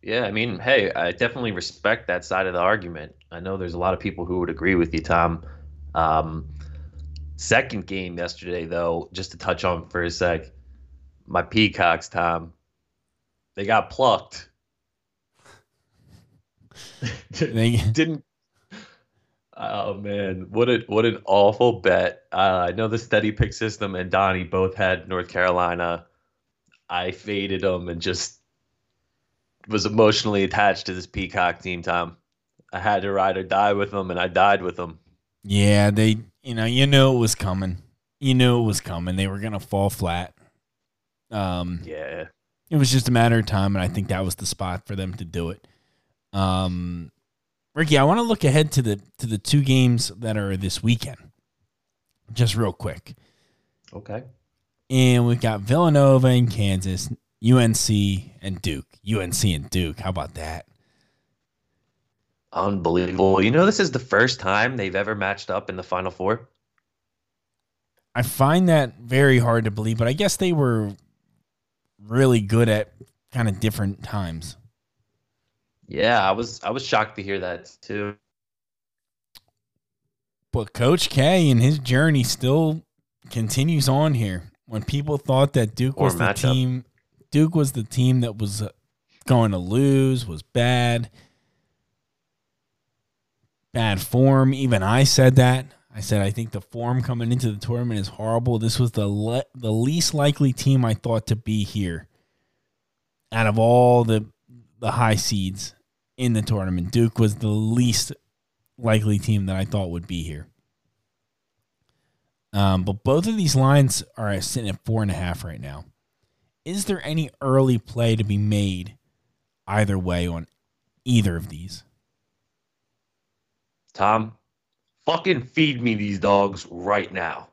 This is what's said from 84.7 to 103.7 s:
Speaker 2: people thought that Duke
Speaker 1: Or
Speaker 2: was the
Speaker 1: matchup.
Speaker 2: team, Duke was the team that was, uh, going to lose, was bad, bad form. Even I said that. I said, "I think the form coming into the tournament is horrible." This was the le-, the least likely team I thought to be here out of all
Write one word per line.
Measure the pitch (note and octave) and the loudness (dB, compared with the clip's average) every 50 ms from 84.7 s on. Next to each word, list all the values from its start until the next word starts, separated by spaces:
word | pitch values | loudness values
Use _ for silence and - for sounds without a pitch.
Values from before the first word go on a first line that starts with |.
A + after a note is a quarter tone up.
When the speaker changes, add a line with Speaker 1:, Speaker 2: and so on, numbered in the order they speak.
| A2+ G#2+ G2 | -8 -8 -6
Speaker 2:
people | - - C#3 C#3+ D3+ D3 C#3 | -4 -4 -4 -2 -2 -4 -4
thought | - - C3+ C3 C#3 C3+ - | 0 2 4 4 4 4 2
that | C3+ A#2 G#2 - | 0 0 0 0
Duke | - B2 C3 C#3 - | -2 -2 -2 0 2
Speaker 1:
Or | - | 0
Speaker 2:
was | B2+ F2+ | 0 2
the | E2+ E2 | 2 0
Speaker 1:
matchup. | F2+ G2+ - - B2+ B2+ | 0 0 2 0 2 2
Speaker 2:
team, | C3 B2+ B2+ B2+ B2+ B2 _ _ _ _ _ _ _ _ _ - | 2 0 0 -2 -6 -8 _ _ _ _ _ _ _ _ _ 2
Duke | D3 D#3 D#3+ E3+ | 4 4 4 4
was | D#3+ D3 C3+ C3+ | 2 0 2 0
the | C3+ G#2+ | -4 -8
team | - - - B2 B2+ B2+ B2+ | -4 -2 2 2 4 4 4
that | A#2+ A#2 G#2+ G#2 | 2 -2 -4 -4
was, | A2 G2+ G2+ G#2+ G#2+ | -6 -6 -4 -6 -8
uh, | G2 - _ _ _ _ _ _ _ _ _ _ | -8 -10 _ _ _ _ _ _ _ _ _ _
going | - C3 A#2+ A2+ A2 | 2 4 4 4 4
to | G2+ F#2 | 2 -2
lose, | F2+ F2+ G#2 B2 C#3 C#3 C#3 C3+ C3+ C3 C3 B2 A#2 | -4 -2 0 2 4 4 4 4 4 2 0 -2 -4
was | G#2+ E2 D#2 - | -8 -10 -12 -12
bad, | _ _ A#2+ A#2+ A#2+ B2 B2 B2 A#2+ A#2 A#2 A#2 - _ - _ _ _ _ _ _ _ _ _ _ _ _ _ _ _ _ _ _ _ _ _ _ _ _ _ _ _ _ _ _ _ _ _ _ _ _ _ _ _ _ _ _ _ _ _ _ _ _ _ _ _ | _ _ 0 2 4 4 4 4 2 2 0 -2 -6 _ -20 _ _ _ _ _ _ _ _ _ _ _ _ _ _ _ _ _ _ _ _ _ _ _ _ _ _ _ _ _ _ _ _ _ _ _ _ _ _ _ _ _ _ _ _ _ _ _ _ _ _ _
bad | B2+ A2+ A2 G2+ F#2+ | -2 -2 0 0 -2
form. | - - - B2 C3 C3+ C3+ C3+ C3+ C3 C3+ | -4 -2 2 4 4 6 6 6 4 4 2
Even | C3 C#3 C3 A#2+ G2+ F#2 | 0 0 0 0 2 2
I | G2 A2 B2+ C3+ | 2 2 4 4
said | C3 - - C3 C3 C3 | 4 6 6 6 8 8
that. | C3 B2+ B2 B2+ C3 C3 - - _ _ _ _ | 8 6 6 4 0 -2 -10 -18 _ _ _ _
I | A2 | -12
said, | G#2+ - - G#2 G2+ | -6 -2 0 0 0
"I | G2 | -2
think | G2 A#2+ A#2 A2+ - | -2 -6 -8 -8 -10
the | G2+ | -12
form | F#2 _ - B2 A#2 A#2+ B2 B2+ A#2 | -14 _ -10 -8 -4 -2 -2 -2 -2
coming | - B2+ A#2+ A#2 A#2 B2 | -2 -4 -4 -2 -2 -2
into | B2 B2 A#2+ | 0 -2 -2
the | G#2 G2+ | -4 -4
tournament | - - A#2+ A#2+ B2 A#2+ A2+ G#2 | -6 -4 -4 -4 -2 -4 -4 -4
is | F#2+ F2+ | -6 -6
horrible." | - - G#2+ A2 A2+ A#2 A#2+ B2+ A#2 A2+ | -8 -8 -4 -2 -2 0 0 0 0 0
This | A2 A2+ G#2+ - | 0 -2 0 2
was | B2+ A#2+ - | 0 0 0
the | - G#2 G2+ | -2 -2 -2
le-, | G2+ G#2 G#2 A2 A#2 C3 C3+ _ _ | -2 -2 -4 -2 -2 -4 -6 _ _
the | B2+ A#2+ A2+ G#2+ | -10 -4 -2 0
least | A2 A#2 C3 D#3 E3+ D#3+ - - | 0 0 0 0 0 0 0 0
likely | D3+ C#3+ D3 C#3+ - D3 C3+ A#2+ | 2 2 2 2 2 2 0 0
team | - - C3+ C3+ C3 B2 | 0 2 2 4 4 4
I | A2+ A2 | 2 0
thought | G2+ - A#2+ A#2 A2 - - | -2 -2 -2 -2 -2 0 -2
to | A#2+ | -4
be | G#2+ - - A2 G#2+ G2+ | -4 -2 -4 -2 -2 -2
here | - - G#2+ G2 F2+ E2+ D#2+ - _ _ _ _ _ _ _ _ _ _ _ _ _ _ _ _ _ _ _ _ _ _ _ _ _ - | -4 -4 -4 -4 -4 -6 -8 -12 _ _ _ _ _ _ _ _ _ _ _ _ _ _ _ _ _ _ _ _ _ _ _ _ _ -2
out | A2+ A2+ | 0 0
of | A2 G#2 A2+ | 2 2 4
all | A2+ A2+ | 4 6